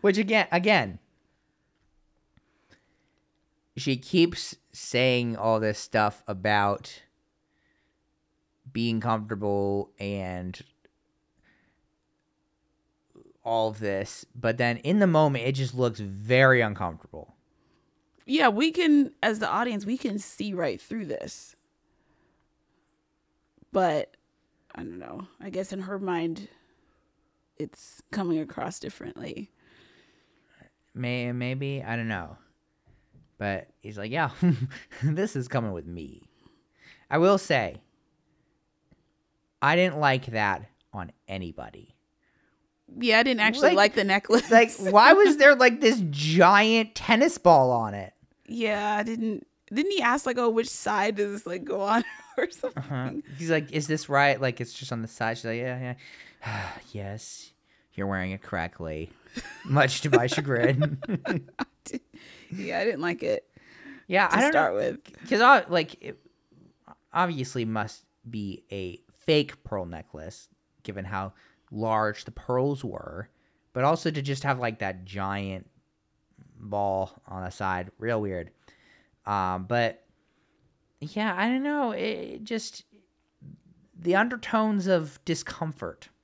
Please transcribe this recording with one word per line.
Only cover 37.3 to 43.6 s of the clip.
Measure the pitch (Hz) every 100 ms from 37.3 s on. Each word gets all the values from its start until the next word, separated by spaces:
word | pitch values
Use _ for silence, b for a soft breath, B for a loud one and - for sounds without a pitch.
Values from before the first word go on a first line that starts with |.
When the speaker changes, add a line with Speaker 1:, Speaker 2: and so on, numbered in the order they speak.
| 196
Speaker 1:
say, | - 139 98 90 _ _ _ _ _ _ _ _ _ _ _ _ _ _ _ _ _ _
I | 139 170
didn't | 185 151
like | 147 131 131
that | 113 104 92 104 _ _
on | 104 92 - -
anybody. | 95 87 78 57 - - _ _ _ _ _ _ _ _ _ _ -
Speaker 2:
Yeah, | 240 220
I |
didn't | 240 247
actually | 214 240